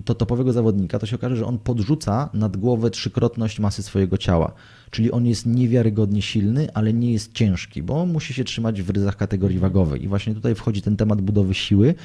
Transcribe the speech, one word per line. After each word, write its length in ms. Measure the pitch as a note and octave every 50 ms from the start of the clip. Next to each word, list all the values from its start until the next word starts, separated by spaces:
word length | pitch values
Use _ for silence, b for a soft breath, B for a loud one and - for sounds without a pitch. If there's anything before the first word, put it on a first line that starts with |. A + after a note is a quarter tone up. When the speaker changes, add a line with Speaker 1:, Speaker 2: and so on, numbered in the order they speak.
| G2+
Speaker 1:
to, 100 | - A2
topowego 380 | - A#2 A2 A#2+ A#2+ C3 C3
zawodnika, 460 | A#2 A#2+ A2+ A2 G2+ G2+ F#2+ E2 - G2+
to 80 | G#2
się 100 | G#2 A#2+
okaże, 200 | A2 - B2 B2+
że 100 | A2+ A2
on 120 | G2+ B2 A2+
podrzuca 720 | - B2+ B2 A2+ G2+ G#2+ D#3 D3 - G#2+ G2+ A#2 C#3+ C#3+ -
nad 220 | G#2 G#2+ G#2+ F#2
głowę 340 | G2 G2 B2 B2 A2+ A2+ A#2
trzykrotność 680 | A2 - - G#2+ - - B2 A#2+ - A#2+ A2+ A2 - -
masy 220 | A2 G2+ G2+ -
swojego 360 | G2 - - G2+ F#2+ F2+ F#2+ F#2+
ciała, 340 | - - F#2 E2 D#2+ - - B B B B B B B
czyli 200 | - - A2 A#2+
on 140 | - A#2+ A#2+
jest 200 | A#2+ A2+ G2+ -
niewiarygodnie 760 | A#2+ A#2 B2 B2+ A2+ A#2+ B2 A#2 A2+ G#2 G#2+ G#2+ G2 G#2 G#2
silny, 460 | G2+ - - A2 G2 G#2 A#2 C#3 D3+ - -
ale 180 | A2 A2 A2
nie 200 | A2 A#2 A#2+ A#2+
jest 200 | A#2 G#2+ G#2+ -
ciężki, 500 | - - A2+ G#2 F#2 E2+ - - - -
bo 240 | D2+ F2+ B2 D#3 F3+
musi 280 | F3+ E3+ D#3 - - C3
się 100 | C3 B2+
trzymać 380 | - - - A2+ A2+ A2 G2
w 80 | F#2 F2+
ryzach 260 | G2 G2+ G2 G2 -
kategorii 400 | - G2+ G2 G#2 F#2+ F#2 G2+ F2+
Speaker 2:
Mhm. 160 | F2+ F2+ F#2+
Speaker 1:
wagowej. 320 | F#2 F#2+ F#2 D#2 C#2 B1+ C2
I 40 | G2
właśnie 260 | G2 G2+ G#2 A2 A2
tutaj 200 | G#2+ G#2 A#2 A2
wchodzi 280 | - - - G#2+ G2+
ten 140 | - G#2 G#2
temat 240 | G2 A2+ G#2+ G#2 G#2
budowy 320 | F#2+ F#2+ G#2 G2+ G2 F#2 F#2+
siły, 400 | - - - G2+ G2 G#2+ C#3 F3+ B B